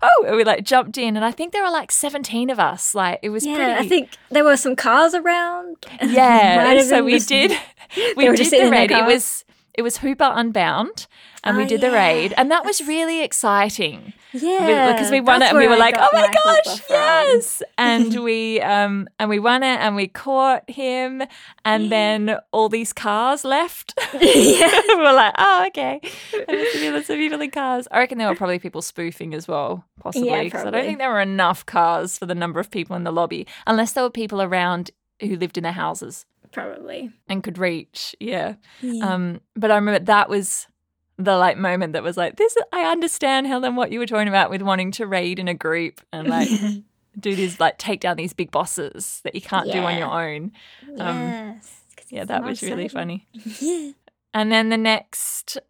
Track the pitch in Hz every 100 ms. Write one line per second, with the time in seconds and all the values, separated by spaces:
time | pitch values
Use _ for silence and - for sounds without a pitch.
0 | - 640 403 214 220 - 196 254 247 269
1 | 233 214 220 240 339 415 370 330 - -
2 | 285 285 262 233 254 233 165 180 - 202
3 | 180 - 208 214 294 294 254 240 208 359
4 | - - - 294 302 277 262 254 254 254
5 | 330 349 349 349 349 349 359 330 - -
6 | - 254 254 226 202 240 247 269 262 269
7 | 247 294 - 269 302 - - _ - 359
8 | 466 359 254 233 330 294 247 226 202 226
9 | 226 240 - - - _ _ - 233 -
10 | 269 269 277 - 233 214 165 151 277 440
11 | - _ - - 208 208 208 220 247 233
12 | 180 160 185 208 277 330 381 403 294 311
13 | 330 330 302 - 226 202 208 208 165 113
14 | - - _ 254 320 381 330 294 254 226
15 | - 269 254 254 262 294 226 226 233 226
16 | - 640 622 622 622 640 640 - - 587
17 | 605 330 294 240 - - - - 240 226
18 | 226 220 233 226 226 220 156 202 202 202
19 | 190 - 214 208 233 247 262 247 214 202
20 | 196 - 277 262 269 254 - 262 269 254
21 | 254 262 262 - - _ 220 220 214 220
22 | 214 214 208 214 - 214 220 226 226 -
23 | 214 208 247 285 262 277 339 - - -
24 | - 285 - - - - 330 - 415 381
25 | 302 262 214 - 392 370 370 302 262 311
26 | 330 - - 427 - - 466 302 302 294
27 | 302 302 302 302 294 294 269 254 247 226
28 | 254 240 214 180 185 180 180 160 - -
29 | 170 160 160 151 165 151 143 180 - _
30 | - 247 247 254 175 - 208 226 285 302
31 | 262 214 196 190 180 180 - 180 170 165
32 | 180 - 175 175 170 160 170 170 170 180
33 | 170 165 170 165 - - - 220 226 277
34 | 247 240 220 202 185 185 175 175 180 _
35 | _ - 208 180 175 180 165 180 160 160
36 | - - - _ _ - - - - -
37 | 247 _ - 190 208 175 185 165 - -
38 | - - 214 - 165 208 _ _ 254 233
39 | 202 185 180 170 _ 214 214 208 208 202
40 | 185 208 - 202 185 - - _ _ _
41 | _ - 190 185 180 - 190 180 170 156
42 | 147 180 175 - 440 466 - 359 330 339
43 | 330 - 277 269 269 254 254 247 240 226
44 | 233 220 208 196 170 190 196 185 185 196
45 | 208 190 175 180 180 170 160 165 170 -
46 | _ 160 160 160 - 214 208 208 - _
47 | _ 208 208 196 185 175 160 - - 196
48 | 180 160 165 - 165 143 170 - 143 -
49 | - - - - - 190 196 190 175 170
50 | 160 165 165 151 180 - - - 269 277
51 | 175 247 240 226 214 220 - - _ _
52 | - - 185 - 247 240 214 175 180 -
53 | 175 180 _ 226 220 214 302 349 285 -
54 | _ _ _ 214 214 226 220 226 220 220
55 | - - - - - 269